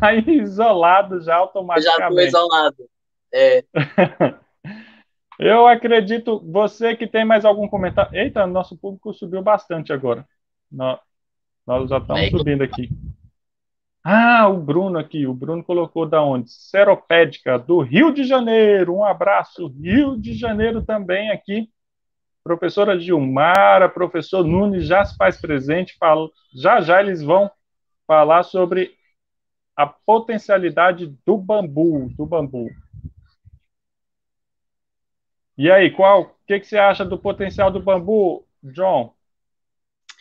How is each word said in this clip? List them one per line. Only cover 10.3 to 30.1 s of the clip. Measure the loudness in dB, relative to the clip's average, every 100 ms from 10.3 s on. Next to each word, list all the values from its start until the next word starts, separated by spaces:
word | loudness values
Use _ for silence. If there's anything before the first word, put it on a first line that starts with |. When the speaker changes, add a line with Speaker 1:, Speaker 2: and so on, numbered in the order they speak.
| _ _ _ _
Speaker 1:
Nó-, | -8 -8 -8 _ _ _ _ _ _ -6
nós | -4 -2
já | -4
estamos | -4 -4
Speaker 2:
É. | -2
Speaker 1:
subindo | -2 -2 -2
aqui. | -4 -6 -12 -12 -14 -20 _ _ _ _ _ _ _ _
Ah, | 0 2 4 4 4
o | 2
Bruno | -2 -2 -2 -6
aqui. | -8 -6 -6
O |
Bruno | -6 -8 -10
colocou | -4 -4 -4 -6 -2
da | 0
onde? | 0 -2 -6
Seropédica, | -16 -6 2 4 4 _ 2 2 0 -4 -4
do | 0 0
Rio | 2 4 4
de | 2
Janeiro. | 0 0 0 2 4 2 0 -2
Um |
abraço, | -2 0 0 0 -2 -10 -14
Rio | -12 -2 0 0 -4
de | -10
Janeiro | -8 -6 -4 -4 -4
também | -6 -6 -4 -6 -4
aqui. | -8 -6 -8 -8 _ _ _ _ _ _ _
Professora | -8 -6 -4 -2 0 0
Gilmara, | -2 -2 0 0 2 4 6 6 4
professor | 0 -4 -4 -4 -2
Nunes | 0 0 0 -2
já | 0 0
se | 0 0
faz | -2 -2
presente. | -6 -6 -4 -4 -6 -2
Fala, | 0 2 0 _ _
já | -4 2 2
já | 4 2
eles | 2 -4
vão | 0 0 0 -6 _ _ _ _ _
falar | 2 4 4
sobre | 2 -2 -2 -2 -4 _ _ _ _ _ _ _ _ -4
a | -4
potencialidade | -4 0